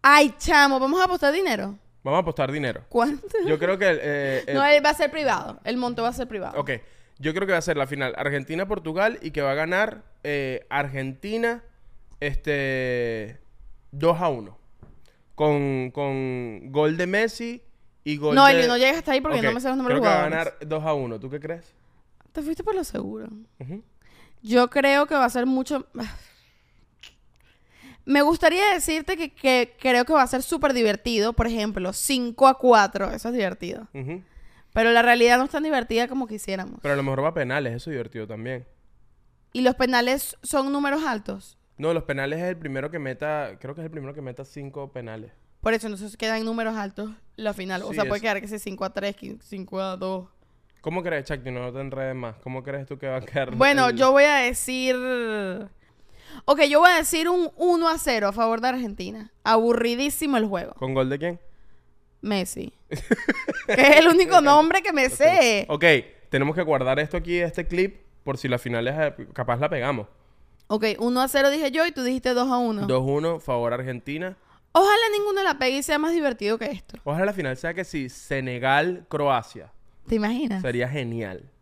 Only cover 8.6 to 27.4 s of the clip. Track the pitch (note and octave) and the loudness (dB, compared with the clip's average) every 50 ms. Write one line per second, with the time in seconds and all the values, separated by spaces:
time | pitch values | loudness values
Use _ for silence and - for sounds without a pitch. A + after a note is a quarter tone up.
8.6 | G3 F#3+ G#3+ F#3+ E3 E3 D#3 F3+ G3+ A3+ A#3 G#3+ - D#3+ C#3+ D3+ C#3+ C3+ C3+ D3 | -4 -4 -6 -6 -6 -6 -2 0 0 0 0 -4 -10 -8 -6 -4 -2 -2 -2 -2
9.6 | D#3+ E3 F3+ F#3+ G#3+ A3+ G#3+ G#3+ - - - _ _ D3 D3 C#3+ C#3 C3 C3 - | -2 -2 0 0 0 -2 -4 -10 -20 -20 -20 _ _ -6 -4 -4 -4 -4 -6 -8
10.6 | - _ - C#3 C#3+ C#3 C3+ C#3 C3 C3+ C3 - - G3+ G#3+ A3+ A#3 A#3 A#3 A#3+ | -10 _ -4 -2 -2 -2 -4 -6 -8 -8 -10 -10 -10 -6 -4 -2 -2 -2 -2 -4
11.6 | - - _ _ - - - - - - - - C#3+ C#3+ C3+ - - D3+ D3 C#3+ | -10 -20 _ _ -20 -20 -20 -20 -20 -20 -12 -8 -6 -2 -2 -2 -2 -2 -2 -2
12.6 | C#3 C3+ C3+ C3 B2+ B2+ B2 B2 A#2+ A#2 A2+ A2 G#2+ G#2 - - - - _ - | -2 -2 -2 -2 -2 -2 -2 -2 -2 -2 -4 -6 -8 -10 -14 -18 -20 -20 _ -20
13.6 | - - - - _ - - C#3 D3+ E3 E3+ D#3+ F3+ E3+ C#3+ A#2+ G#2+ F#2+ G2+ - | -20 -20 -20 -20 _ -18 -8 0 2 2 2 2 0 -2 -2 -4 -8 -14 -18 -20
14.6 | _ - - _ - - - - - - _ _ _ _ - - D3+ D3+ D3 D3 | _ -20 -20 _ -20 -20 -20 -20 -20 -20 _ _ _ _ -4 0 2 2 2 2
15.6 | C#3+ C#3 C3+ C3 B2+ B2+ B2 D3 C#3+ C#3 C3+ C3+ C3 C3 B2+ B2+ B2 A#2 A2 F#2 | 2 0 0 -2 -4 -4 -4 -4 -4 -2 -2 -2 -4 -4 -4 -6 -6 -8 -12 -14
16.6 | - C3 C3+ D3 D3+ D3+ D#3+ E3 F3+ F3 F#3+ G#3 A3+ A3+ A3+ - A#3 A#3 A#3+ B3 | -16 -4 0 2 2 2 2 0 -2 -2 0 0 0 -2 -4 -6 -10 -10 -10 -12
17.6 | - - - _ - - _ _ _ C#3+ D3+ D3 C#3+ D3+ D3 C4+ C#4 C#4 C4+ - | -16 -20 -20 _ -20 -20 _ _ _ -6 -6 -2 0 2 6 8 10 10 8 8
18.6 | D#3+ D#3+ - A#3 B3+ C4 D4 E4 D#4+ - C4+ C4+ C4 D#4 D4+ B3 A3 C4+ A#3 B3 | 4 4 4 4 4 2 2 0 -2 0 0 0 0 0 -2 0 0 0 0 0
19.6 | B3+ C4+ C4 C4+ B3+ B3 B3+ C#4 A#3+ G#3 G3 D3+ D3+ D3+ D#3 D#3+ E3 - - - | -2 -2 -2 -2 0 0 0 2 4 4 4 2 2 0 -2 -2 -4 -4 -6 -10
20.6 | D3+ D3+ D#3 D#3 D#3 D#3+ D3+ C#3+ C3 A#2+ A2+ G#2+ G#2 C3+ C3+ D3+ C#3+ D#3 E3+ E3+ | -8 -6 -6 -4 -2 -2 -2 -2 -2 -6 -8 -10 -10 -12 -12 -10 -10 -10 -12 -12
21.6 | - _ _ _ _ _ _ _ _ _ _ _ _ _ _ D#4+ D4 D4+ D#4+ - | -14 _ _ _ _ _ _ _ _ _ _ _ _ _ _ -10 -6 -6 -6 -6
22.6 | F4 G#4+ G#4 F#4+ D#4+ - - - - F#3+ A3 A3 A3 - G#3+ G#3 A3+ _ _ _ | -4 -4 -4 -4 -4 -6 -8 -8 -8 -8 -10 -12 -14 -16 -16 -18 -20 _ _ _
23.6 | C3+ B2+ E3+ G#3 - _ _ _ _ - - - - _ - - - G#3+ A3+ B3 | -14 -14 -14 -14 -16 _ _ _ _ -20 -20 -20 -20 _ -20 -18 -6 2 4 4
24.6 | B3 A#3+ - C#4+ C4+ C#4 C#4 C#4+ D4 D4 D#4 C#4+ C4 A#3+ A#3 B3+ A#3+ C4 C4 C4 | 4 4 2 2 4 4 4 4 2 2 2 2 2 2 0 0 -2 0 0 -2
25.6 | C4 - D4 C4+ - _ _ B3 A#3 G#3+ - - - - _ _ _ _ _ _ | -2 -2 -4 -6 -6 _ _ -12 -10 -10 -12 -16 -18 -20 _ _ _ _ _ _
26.6 | _ _ _ _ _ _ _ _ - - _ _ _ _ _ _ | _ _ _ _ _ _ _ _ -20 -20 _ _ _ _ _ _